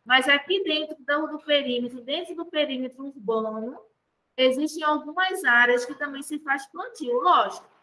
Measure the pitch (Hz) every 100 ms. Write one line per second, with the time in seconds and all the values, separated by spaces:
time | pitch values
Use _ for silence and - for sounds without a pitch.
0 | 226 254 269 285 320 381 359 302 302 311
1 | 262 294 302 302 302 285 254 247 240 254
2 | 233 311 349 339 330 302 285 254 254 262
3 | 277 - 202 220 220 220 226 311 - _
4 | _ _ _ - 262 247 302 320 302 302
5 | 302 339 370 370 269 240 240 247 247 294
6 | 285 277 277 302 285 285 - 339 480 -
7 | 240 247 359 302 196 - - _